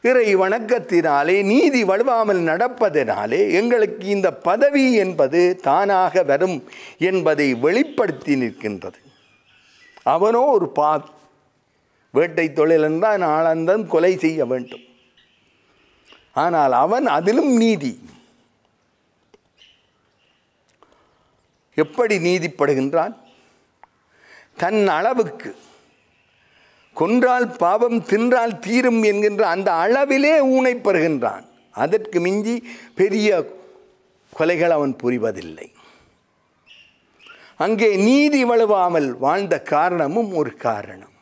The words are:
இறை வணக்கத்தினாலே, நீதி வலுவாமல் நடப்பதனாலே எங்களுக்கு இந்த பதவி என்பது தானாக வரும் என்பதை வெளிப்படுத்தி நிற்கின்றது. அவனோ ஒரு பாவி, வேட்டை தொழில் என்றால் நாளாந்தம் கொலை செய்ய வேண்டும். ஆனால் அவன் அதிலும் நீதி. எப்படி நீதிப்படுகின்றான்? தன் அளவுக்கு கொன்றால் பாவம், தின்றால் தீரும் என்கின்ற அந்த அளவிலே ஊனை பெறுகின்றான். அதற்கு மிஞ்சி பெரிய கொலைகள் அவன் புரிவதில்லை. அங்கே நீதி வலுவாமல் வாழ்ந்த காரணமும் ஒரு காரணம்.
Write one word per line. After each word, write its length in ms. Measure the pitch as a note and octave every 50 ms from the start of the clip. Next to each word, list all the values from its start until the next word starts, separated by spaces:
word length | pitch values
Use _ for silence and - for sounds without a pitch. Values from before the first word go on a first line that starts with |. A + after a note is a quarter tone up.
| -
இறை 260 | A#3 C4 B3+ A3+ G#3 G3
வணக்கத்தினாலே, 1000 | F#3 F#3 F#3+ G#3 A#3+ A3 G#3+ B3 A#3+ - - F#3 E3+ D#3+ D#3+ C#3+ C#3+ C#3+ E3 F#3 G3+ G3+ G3
நீதி 300 | A3 C#4 E4+ D4 C#4 B3 G#3+ F#3
வலுவாமல் 520 | F#3+ G3+ A#3+ C4+ A#3+ A3+ A3 G#3 G3 F3+ E3+ D#3+
நடப்பதனாலே 920 | D#3 F3+ A#3 B3+ B3 - A3+ G3 D3 D3 C3 A2 G2+ G2+ G#2 A2 B2 E3+ G#3 G3+ E3 F3+
எங்களுக்கு 460 | A3 A#3+ B3 A#3 G#3+ G3+ - - F#3 G3 G3+
இந்த 140 | G3+ F#3+ F3 C3+ - -
பதவி 380 | E3+ F#3 A3+ C#4 C#4+ C#4+ C#4+ C4+ C4 B3 G#3+ F#3+
என்பது 380 | F#3 F3+ D#3 C#3 B2+ C#3+ F3 F3+ F3+ F#3 F3+ -
தானாக 560 | C#3 C#3 F3 G3+ G3+ G3 F#3 F#3 E3+ - F#3 F3 C#3
வரும் 260 | C#3 C#3+ F3+ F#3+ F3 C3 - - - - - - - _ D#3 F3+
என்பதை 380 | F#3+ F#3 D#3+ D#3 D#3 D3 D3 C3+ B2+ A#2 B2+
வெளிப்படுத்தி 720 | D#3 F#3 B3 D4 - - - - E3 D#3 - - D3+ C#3+ C3
நிற்கின்றது. 580 | B2 A2+ G2 - - G#2+ G2+ F#2 F2 F#2 - _ _ C#3+ _ _ _ _ _ _ _ _ _ _ _ _ _ _ _ _ _ - _ B2+ C#3+
அவனோ 300 | E3 G3 A3 A#3 A#3 C4 D4 C4
ஒரு 140 | G3+ F3 C#3 - D3
பாவி, 300 | D3 D3+ D3+ D3 - - - _ _ _ _ _ _ _ _ _ _ _ _ _ _ _ _ _ _ _ -
வேட்டை 340 | C3 E3 E3+ D#3 E3+ E3 D#3+ C#3 D#3
தொழில் 280 | D3+ D#3+ E3 D#3+ D3+ D3+
என்றால் 340 | D#3 E3 G3 G#3+ G#3+ G3 F3+
நாளாந்தம் 580 | D#3 D3+ D#3 E3 E3 D#3+ E3 E3 E3+ G3 A3 G#3+ D#3 E3+
கொலை 200 | D#3+ E3 F#3 F#3 F3+ E3
செய்ய 200 | D#3+ D#3+ D#3 C3+
வேண்டும். 400 | A#2+ B2+ B2+ A#2+ - - - - _ _ _ _ _ _ _ _ _ _ _ _ _ _ _ _ _ _ _ _ _ _ _ _ _ - _ _ _ _ B2+ D3+
ஆனால் 300 | F3 E3+ D#3+ C#3+ C3 B2+ A#2+ C#3
அவன் 240 | F3 A3 C4 C#4 A#3+ C#3+
அதிலும் 360 | D3+ E3+ G3 A#3 D4 F4+ C#4+ B3+ A3+ A3+
நீதி. 280 | A3+ G#3+ E3+ C#3+ B2 G#2+ - - - - - _ _ _ _ _ _ _ _ _ _ _ _ _ _ _ _ _ _ _ _ _ _ _ _ _ _ _ _ - _ _ _ _ _ _ _ _ _ _ _ _ _ _ _ _ _ _ _ _ _ _ _ _ _ _ _ _ _ _ _ _ _ _ _ _ _ _ _ _ _ _
எப்படி 380 | D3 D#3 - - - A#3+ A3 G#3+ F#3 E3
நீதிப்படுகின்றான்? 840 | F3 F3+ F#3 D#3+ E3 - - C#3+ C#3+ C#3+ C3 C3 C#3 D#3 E3 E3 G#3 A3+ - _ _ _ _ _ _ _ _ _ _ _ _ - _ _ _ _ _ _ _ _ _ - - _ _ _ -
தன் 200 | F3 F3+ G#3+ G#3+ G3+ F#3+ D#3
அளவுக்கு 560 | D#3 F#3 A#3 C4 B3 G#3+ D#3 - - - G2+ G2 - _ _ _ _ _ _ _ _ _ _ _ _ _ _ _ _ _ _ _ _ _ _ _ _ _ _ _
கொன்றால் 500 | - D#3+ F3+ A3+ B3 B3 B3+ B3 B3 B3 A#3+ B3 -
பாவம், 380 | A3+ A#3 G3+ A3+ A#3+ A#3+ A#3 A3+ - -
தின்றால் 500 | F#3+ G#3+ A#3 B3 B3+ B3 A#3 A#3 G3+ D#3 -
தீரும் 340 | F#3 A3+ B3+ B3+ B3 A#3 A3+ A3 G#3
என்கின்ற 340 | G3+ G#3 G#3 G#3+ G#3 G3+ A3 F3 E3+
அந்த 160 | F#3 G3 G3 E3+ E3 E3+
அளவிலே 500 | G#3 A#3+ C4+ C#4+ C#4 C4+ C4+ C#4+ D4+ D#4+ D#4 C#4 C4 C4
ஊனை 180 | C4 C4 B3+ B3 A#3+ -
பெறுகின்றான். 580 | G#3 F#3+ E3+ D#3 E3 D#3 C3 A#2 G#2+ G2+ F#2+ - _ _ _ _ _ _
அதற்கு 420 | G#2 B2 E3 F#3+ G#3+ G#3+ - - E3+ E3+
மிஞ்சி 300 | F3+ G3 G#3+ G3+ A3+ A#3+ A#3 A#3+ - - - - - _ -
பெரிய 300 | F#3+ G#3 G3 A3 G#3+ G#3+ G3 E3+ D3 - - - - - - - _ _ _ _ _ _ _ _ _ _ -
கொலைகள் 420 | - D#3 E3 F3 D#3 E3+ E3+ E3
அவன் 180 | D3+ D3 C#3 B2 -
புரிவதில்லை. 640 | B2 B2 B2+ B2 A2 A2 G#2 F#2 E2+ E2 D#2+ - - - _ _ _ - _ _ _ _ _ _ _ _ _ _ _ _ _ _ _ _ - - - _ _ _ _ _ _ _ _ - - - - - _ _ D#3
அங்கே 240 | F#3+ A3+ G3 A3+ G#3+ G3+ F#3+ G3+
நீதி 340 | A3+ C4 C#4+ D4 D4+ D4 C4+ B3+ A#3
வலுவாமல் 580 | A#3+ A3+ A3 G#3+ G#3+ F#3+ F3+ F3+ E3+ D#3+ D3 C3 A#2+ - B2+
வாழ்ந்த 300 | C#3+ E3 G3 G3+ F3 E3+ C#3 - - D3+
காரணமும் 580 | D3 E3 F3+ F3 E3+ D3+ C#3 E3 A#3 A#3 G3+ F#3 D#3+
ஒரு 140 | D3 A#2 - - -
காரணம். 460 | A#2+ A2 G#2 G2 G2 G2 F#2+ G2 _ _ _